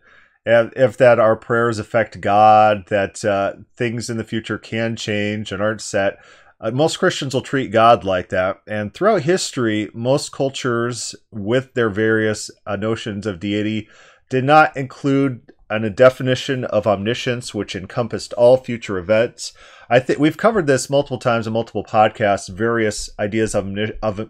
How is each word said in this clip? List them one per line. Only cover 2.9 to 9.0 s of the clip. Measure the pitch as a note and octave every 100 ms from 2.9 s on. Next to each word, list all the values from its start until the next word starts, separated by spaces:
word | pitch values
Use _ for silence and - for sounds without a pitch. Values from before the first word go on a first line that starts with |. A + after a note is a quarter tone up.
| G2+ G2 -
uh, | A2 G2 G2 - - -
things | A#2+ A#2 A2
in | A2+
the |
future | G#2+ A2+ - G#2
can | - A2+ A2+ A2+
change | - G#2 G#2 G#2+ G#2
and | F#2+
aren't | G#2+ A2
set. | - G#2 G2 - - - _ _
Uh, | A#2
most | B2+ D#3+ -
Christians | F#3 - C#3
will | B2+
treat | - C#3 B2+
God | A2 A2+ A#2
like | F#2+ F#2 -
that. | F#2 F#2+ - -
And | G#2+ G#2
throughout | -